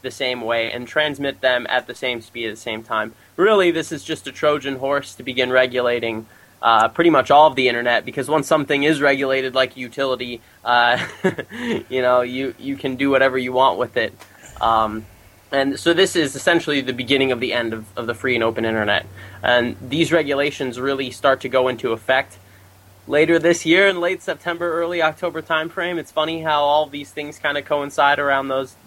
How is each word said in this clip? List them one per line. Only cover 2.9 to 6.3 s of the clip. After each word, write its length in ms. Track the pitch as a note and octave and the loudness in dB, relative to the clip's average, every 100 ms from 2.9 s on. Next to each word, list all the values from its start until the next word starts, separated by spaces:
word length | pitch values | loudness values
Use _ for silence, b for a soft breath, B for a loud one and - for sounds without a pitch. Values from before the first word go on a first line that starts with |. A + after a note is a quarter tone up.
| A2 A2 - b - | -4 -4 -10 b 0
Really, 340 | F#3+ G#3+ F3+ | 2 4 4
this 220 | E3 D#3 | 0 -4
is 120 | D#3 | -10
just 220 | - D#3+ - | -8 -10 -10
a 60 | |
Trojan 460 | B2 D3+ D3 C3+ C3 | -2 0 0 -4 -6
horse 360 | C3+ C#3+ C3+ | -2 -2 -4
to 80 | - | -14
begin 300 | B2+ B2 B2+ | -8 -2 2
regulating, 760 | B2+ B2+ B2 B2 A#2+ A2+ A2 A2 | 2 2 0 0 0 -2 -6 -8